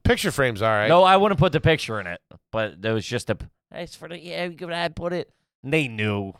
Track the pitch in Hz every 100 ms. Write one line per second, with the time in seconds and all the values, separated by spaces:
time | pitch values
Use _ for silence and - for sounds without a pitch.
0 | - 240 196 135 131 107 113 107 107 175
1 | 185 190 208 175 180 160 170 160 - 107
2 | 90 87 _ 87 _ 113 107 80 110 110
3 | 95 123 - 98 - _ _ - 165 -
4 | 160 170 175 165 180 160 175 170 170 165
5 | 175 175 - _ _ _ 131 160 135 110
6 | 107 101 98 -